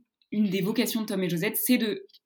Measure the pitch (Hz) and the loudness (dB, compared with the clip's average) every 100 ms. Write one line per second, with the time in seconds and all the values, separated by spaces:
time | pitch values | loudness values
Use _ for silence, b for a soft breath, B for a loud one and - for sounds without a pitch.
0 | _ _ _ 208 208 190 185 226 - 226 | _ _ _ 0 0 2 0 0 0 -2
1 | 214 196 185 165 202 226 - 247 220 190 | -2 -2 0 0 -2 -2 2 2 2 -4
2 | - - | -8 -20